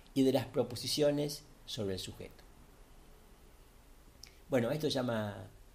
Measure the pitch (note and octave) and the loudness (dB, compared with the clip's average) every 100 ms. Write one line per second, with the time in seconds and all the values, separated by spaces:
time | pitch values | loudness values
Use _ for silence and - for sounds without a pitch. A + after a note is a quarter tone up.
0 | - C3+ C3 B2+ A#2 - A#2+ A#2 B2 - | -2 4 4 4 2 -2 -2 -4 -2 2
1 | D3 D3 D3 - - - - - G2 F#2 | 4 2 -2 -6 -14 -18 -10 -4 -4 -4
2 | - - - - - - - - - - | -6 -10 -14 -16 -20 -20 -20 -20 -20 -20
3 | - - - - - - - - - - | -20 -20 -20 -20 -20 -20 -20 -20 -20 -20
4 | - - - - - C3+ A#2 D3+ D3+ C3 | -20 -20 -20 -20 0 2 2 0 0 0
5 | B2 A2+ G#2+ G2+ G2+ - - | 0 0 -2 -6 -12 -18 -20